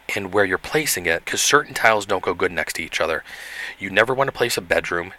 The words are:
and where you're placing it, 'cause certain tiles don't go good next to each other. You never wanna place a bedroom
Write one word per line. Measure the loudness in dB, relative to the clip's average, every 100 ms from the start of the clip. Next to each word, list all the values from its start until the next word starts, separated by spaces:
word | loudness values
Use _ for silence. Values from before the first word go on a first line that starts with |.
| -8 -6
and | 0
where | 2
you're | 2 0 0
placing | -2 0 0 0
it, | 0
'cause | -2 -2
certain | 4 4 2
tiles | 2 4 4 2
don't | -2 -2
go |
good | 0 0
next | 0 -4
to | -6
each | -6 -2
other. | -2 -2 -6 -16 -14 -12 -12 -10
You | 0
never | 2 4
wanna | 2 -2 0
place | -2 -2
a | 0
bedroom | 0 0 -4 -6